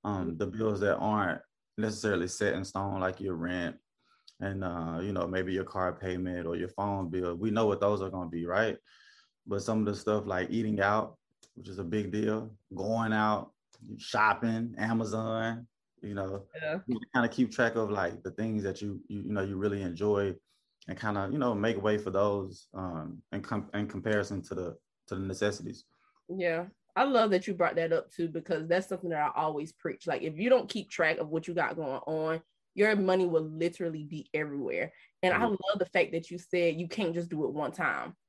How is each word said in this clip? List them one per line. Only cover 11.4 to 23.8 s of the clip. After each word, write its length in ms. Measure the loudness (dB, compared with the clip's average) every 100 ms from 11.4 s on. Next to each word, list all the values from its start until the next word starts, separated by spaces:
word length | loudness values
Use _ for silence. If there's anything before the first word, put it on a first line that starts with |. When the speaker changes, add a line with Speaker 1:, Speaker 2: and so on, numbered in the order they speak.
| _
Speaker 1:
which 140 | -18 -12
is 100 | -8
a 60 |
big 260 | -2 -2 0
deal, 420 | 0 0 0 -4 -14 _
going 380 | -6 -2 0 2
out, 400 | 4 4 2 -2 _ _ -20 -16 -12
shopping, 760 | -4 4 4 4 2 0 -4 -2
Amazon, 880 | 0 0 0 -2 -2 -2 -2 -4 -10 _ _ _
you 120 | -8
know, 300 | -6 -4 -6 -10 -8
Speaker 2:
Yeah. 200 | -4 -4 -4
Speaker 1:
you 120 | -4 0
kinda 140 | 2 2
keep 220 | 2 0
track 240 | 4 2 2
of, 140 | 0
like, 320 | 0 0 -2
the 80 | -8
things 300 | -4 -2 0
that 180 | -2 -4
you, 180 | -6 -8 -8
you, 140 | -8
you 100 | -4
know, 100 | -2
you 140 | -2 0
really 260 | 0 0
enjoy 520 | -4 -2 2 2 2 -2 _ _ _ _ -12
and 100 | -6
kinda, 300 | -2 -2 -2
you 80 | 0
know, 160 | 0
make 260 | 2 0 2
way 180 | 2 2
for 120 | 2
those, 580 | 2 2 2 -4 -10 -14
um, 480 | -8 -6 -6 -8 -12 _
in 100 | -8
com-, 280 | -4 -6 -4
in 120 | -4